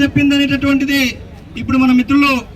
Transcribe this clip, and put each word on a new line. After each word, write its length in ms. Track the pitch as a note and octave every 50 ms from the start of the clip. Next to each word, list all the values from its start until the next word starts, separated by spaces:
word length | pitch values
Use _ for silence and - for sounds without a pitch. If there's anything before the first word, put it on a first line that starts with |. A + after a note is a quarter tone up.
చెప్పిందనేటటువంటిది 1040 | C#4+ C#4 - C#4+ C#4+ C#4 C#4+ C#4 C#4+ C4+ C#4+ C4 C#4 C#4 C#4 C4 C#4 C#4 C#4 C#4 C4 A#3+ - - - - - - - - - - -
ఇప్పుడు 180 | - C4+ C4 C4
మన 80 | B3+ B3+ B3
మిత్రులు 320 | B3 - C#4 C#4+ C#4 C#4 C4+ A#3+ - - -